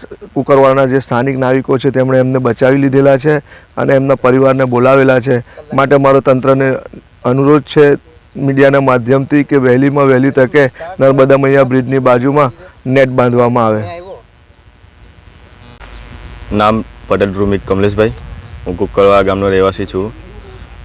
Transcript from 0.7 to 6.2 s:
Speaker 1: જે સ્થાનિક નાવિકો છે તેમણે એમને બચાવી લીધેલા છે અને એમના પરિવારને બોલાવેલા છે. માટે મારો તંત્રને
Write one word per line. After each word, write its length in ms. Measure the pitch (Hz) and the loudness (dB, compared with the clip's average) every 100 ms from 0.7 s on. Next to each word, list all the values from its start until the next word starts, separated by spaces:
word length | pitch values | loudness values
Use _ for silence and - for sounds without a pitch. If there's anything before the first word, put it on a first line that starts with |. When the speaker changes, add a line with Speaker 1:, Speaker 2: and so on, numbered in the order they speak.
| 135 135 | 2 0
Speaker 1:
જે 140 | 135 | -2
સ્થાનિક 380 | - 120 135 131 | -2 -2 -2 -2
નાવિકો 400 | 127 131 131 131 | -2 -2 -2 -2
છે 120 | 139 | -2
તેમણે 300 | 127 131 131 | -2 0 0
એમને 200 | 127 131 | 0 0
બચાવી 380 | 123 110 127 143 | -2 0 0 2
લીધેલા 400 | 139 135 139 135 | 0 2 2 2
છે 200 | 147 151 - - - - | 0 -2 -4 -18 -14 -6
અને 160 | 131 | 0
એમના 220 | 135 135 131 | 0 0 0
પરિવારને 500 | 127 131 135 131 127 | 2 2 2 0 -2
બોલાવેલા 540 | 120 127 185 135 127 | 0 2 4 2 2
છે. 240 | 123 120 - - - | 0 -4 -4 -16 -8
માટે 220 | 135 139 143 | -2 0 2
મારો 240 | 139 | 2
તંત્રને 560 | 135 | 2